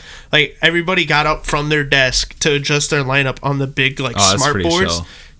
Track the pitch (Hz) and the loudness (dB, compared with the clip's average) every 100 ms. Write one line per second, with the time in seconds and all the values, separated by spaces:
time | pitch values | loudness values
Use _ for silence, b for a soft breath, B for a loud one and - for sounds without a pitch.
0 | B B B 151 147 - 160 170 170 185 | B B B 0 0 0 0 0 0 0
1 | 156 147 156 156 - 147 147 151 143 139 | 2 2 2 -2 -2 -2 0 0 2 2
2 | 131 - - - 165 143 139 147 147 151 | 2 0 -4 -4 -2 0 0 -2 0 -2
3 | 127 135 135 127 139 139 139 139 135 135 | 0 0 0 -2 -4 -2 -4 -2 -2 -2
4 | 131 101 98 101 139 107 123 170 95 85 | -6 2 2 4 2 0 0 2 0 -2
5 | 85 B B | -6 B B